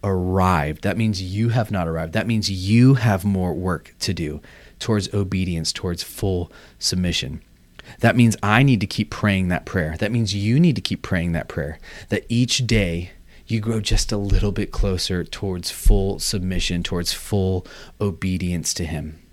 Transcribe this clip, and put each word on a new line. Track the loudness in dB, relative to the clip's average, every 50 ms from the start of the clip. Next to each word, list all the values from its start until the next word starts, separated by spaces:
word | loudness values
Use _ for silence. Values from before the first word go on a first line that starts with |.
| -2
arrived. | 0 0 0 0 0 2 4 4 4 4 2 0 -2 -4 -4 -4
That | -4 -2
means | 0 0 0 0 -2
you | -6 -6 -2 -2 0 0
have | 2 0 0 0 -2
not | -2 -2 -2
arrived. | -2 -4 -4 -4 -4
That | -4 -2 0
means | 0 0 0 0
you | -2 -2 0 2 6 6 8 8 6
have | 6 4 2 2 2 2
more | 0 0 2 0 -2 -2
work | -2 -2 -2 -2 -4 -6 -12 _ _
to | -6 -6 -4
do | -4 -4 -6 -6 -8 -12 -16 -20 -20 -20 -20 -16 -12
towards | -2 0 0 0 0 0 -2
obedience, | -2 -2 0 0 -2 0 0 -2 -2 -2 -4 -6
towards | -4 -4 -6 -4 -6 -8
full | -12 -8 -4 -2 0 0 0 -2 -6 -10 -20 -20 -20 -18 _
submission. | -6 -4 -2 0 0 0 0 -2 -4 -6 -8 -12 -14 _ -20 _ _ _ _ _ -20 -20 -10 2
That | 2 4 6
means | 6 6 6 4 2 2
I | 2 4 6 6
need | 6 4 4
to | 2
keep | -2 -2 -4 -4 -4
praying | -4 -2 0 2 2 2 2 0
that | 0 -2 -4
prayer. | -4 -2 -2 -2 -2 -2 -2
That | -4 -2 0
means | 0 0 0 -2
you | -2 0 2 4 4
need | 4 4 4
to | 2 -2
keep | -4 -6 -6 -4
praying | -2 -2 0 0 0 -2
that | -2 -4 -6
prayer, | -6 -6 -6 -6 -8 -12 -16 -20 -18 -20 -8 -4
that | -4 -4 -2 0
each | 2 2 2 2 2 -2 0
day | 2 2 2 2 2 -2 -4 -6 -8 -14 -20 -20 -20 -20 -20 -8
you | -4 -4 -4
grow | -2 -2 -2 -2
just | 0 2 2 2 2 0 -2
a |
little | -2 0 2 2 2 2 2 0
bit | -2 -4 -4
closer | 0 0 0 2 2 -2 -2 -2 -2 -4 -4
towards | -6 -8 -8 -6 -6 -6 -6 -6 -8
full | -10 2 6 6 6 6 4 0 -2 -2
submission, | -4 -4 -4 -2 -2 -2 -2 -2 -2 -2 -2 -2 -2
towards | -2 -4 -4 -4 -4 -6
full | -8 -6 -2 0 0 2 2 0 -2 -4 -8 -18 -20 -20 -20 -8 _
obedience | -4 -4 -4 -2 -4 -2 -2 -2 -2 -2 -2 -2 -4 -4 -6
to | -4 -6
him. | -6 -6 -6 -8 -8 -12 -14 -20 _